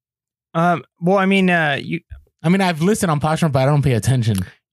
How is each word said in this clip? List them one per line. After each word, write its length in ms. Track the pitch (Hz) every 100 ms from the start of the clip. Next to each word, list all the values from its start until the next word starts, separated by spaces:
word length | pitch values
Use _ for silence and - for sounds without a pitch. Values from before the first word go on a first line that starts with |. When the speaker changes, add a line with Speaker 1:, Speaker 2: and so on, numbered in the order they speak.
| _ _ _ _ _
Speaker 1:
Um, 300 | 165 175 170 - _
well, 180 | 175 196
I 80 | 190
mean, 240 | 196 185
uh, 300 | 175 151 135
you 200 | - 165 - - _ _
Speaker 2:
I 80 | 156
mean, 120 | 196
I've 200 | 185 156
listed 280 | 175 214 185
on 100 | 147
Poshmark, 320 | 156 156 165
but 100 | 131
I 40 | 135
don't 160 | 147
pay 100 | 135
attention. 440 | 113 120 131 110 98 92 - _